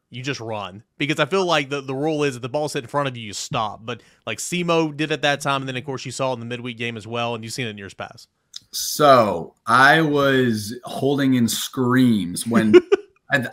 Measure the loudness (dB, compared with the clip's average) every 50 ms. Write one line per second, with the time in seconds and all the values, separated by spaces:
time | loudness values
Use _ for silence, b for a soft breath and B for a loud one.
0 | _ _ -16 -8 -6 -6 -6 -6 -8 -8 -8 -8 -8 -10 -12 -16 -20 _ _ -4
1 | -2 -2 0 0 0 0 0 0 2 2 2 0 0 -2 -6 -8 -6 -6 -6 -2
2 | -2 -2 0 0 0 -2 -2 -4 -8 -6 -4 -4 -4 -4 -6 -8 -8 -4 -4 -2
3 | -2 -2 -6 -8 -10 -10 -10 -10 -8 -6 -4 -4 -4 -4 -6 -10 -10 -10 -10 -10
4 | b b b b b -8 -6 -6 -6 -4 -4 -2 0 2 2 2 2 0 -2 -4
5 | -2 -2 -2 0 0 0 0 0 0 -2 -2 -2 -2 -6 -6 -8 -8 -8 -10 -8
6 | -10 -10 -6 -2 -2 -2 -2 -4 -6 -8 -8 -8 -8 -10 -8 -6 -6 -6 -6 -8
7 | -10 -6 -4 -4 -4 -4 -4 -6 -8 -10 -8 -8 -6 -8 -8 -10 -14 -14 -12 -14
8 | -14 -14 -14 -20 -20 _ _ _ _ _ -20 -20 -18 _ -10 -8 -6 -6 0 4
9 | 6 8 8 8 6 4 0 -4 -6 -10 -16 _ _ 2 4 6 6 6 6 6
10 | 4 2 2 2 2 4 4 2 2 2 0 -2 -4 -8 -10 -12 -12 -10 -6 -2
11 | 0 0 2 2 2 2 4 4 2 2 0 -4 -6 -6 -4 -2 2 4 6 6
12 | 6 6 4 2 0 -2 -6 -6 -2 2 2 4 6 6 6 6 6 4 0 -2
13 | -2 _ _ _ _ -2 -2 -2 -2 0